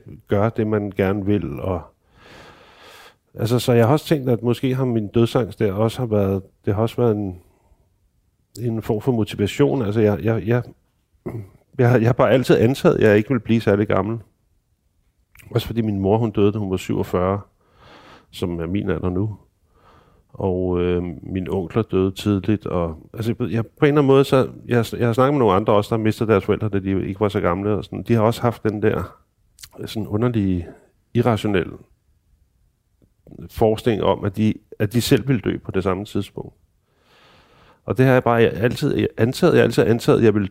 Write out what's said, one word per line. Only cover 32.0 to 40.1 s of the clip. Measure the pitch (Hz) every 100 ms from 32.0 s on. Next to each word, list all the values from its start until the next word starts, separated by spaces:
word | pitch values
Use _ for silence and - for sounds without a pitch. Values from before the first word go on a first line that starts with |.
| _ _ _ _ _ _ _ _ _ _ _ _ - - 85
forestilling | - 110 110 123 101
om, | 82 98 98
at | 92
de, | 110 - _ -
at | 104
de | 120
selv | - 131 131
ville | 131
dø | 98 92 -
på |
det | 95
samme | 92 92 107
tidspunkt. | 104 98 - - _ _ _ _ _ _ _ _ _ _ _ _ _ -
Og | 107
det | 131
har |
jeg | 127
bare | 123 117
altid | 117 - 123 - 147 - 104 -
antaget. | 113 - 165
Jeg | 127
har |
altid | 117 117
antaget, | 117 117 -